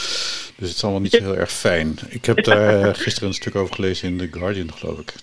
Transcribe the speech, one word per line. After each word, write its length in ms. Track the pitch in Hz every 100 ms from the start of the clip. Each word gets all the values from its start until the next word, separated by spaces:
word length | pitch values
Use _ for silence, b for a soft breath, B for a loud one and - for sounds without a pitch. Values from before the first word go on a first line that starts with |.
| B B B B B -
Dus 100 | 92
het 80 | -
is 60 |
allemaal 180 | 107 98
niet 100 | 95
zo 100 | 120
heel 140 | 98 92
erg 160 | 90
fijn. 460 | - 107 87 78 78 -
Ik 160 | 117
heb 200 | - 117
daar, 360 | - 104 104 104
eh, 120 | 101
gisteren 340 | 90 - - 101
een 60 |
stuk 200 | 92 -
over 200 | 98 92
gelezen 340 | - 95 90 92
in 100 | 90
The 200 | 87 80
Guardian, 340 | 90 98 82
geloof 260 | - 85 78
ik. 140 | 73 -